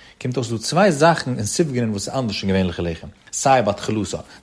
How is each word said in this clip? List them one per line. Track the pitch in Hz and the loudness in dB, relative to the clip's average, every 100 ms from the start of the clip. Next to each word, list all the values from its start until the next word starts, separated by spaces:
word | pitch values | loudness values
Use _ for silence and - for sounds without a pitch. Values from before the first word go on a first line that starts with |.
| - _ | -20 _
Kommt | 131 123 | -6 -4
auch | |
so | 113 110 | -4 -4
zwei | - 156 202 | -2 4 4
Sachen | 143 165 160 - 98 | 6 4 4 -2 -4
in | |
Sifginen, | 101 - 160 123 113 | -2 0 0 0 -2
wo | 101 | -2
es | - | -4
anders | 135 117 95 | -4 -4 -2
in | 98 | 0
gewöhnliche | 95 92 85 | 2 0 -2
Lechem. | 85 80 - - - | -4 -6 -10 -18 -12
Sei | - 139 131 | -2 4 4
bat | 104 101 | 4 -2
Chalusa, | - 107 98 - - - | -4 -4 -4 -6 -12 -10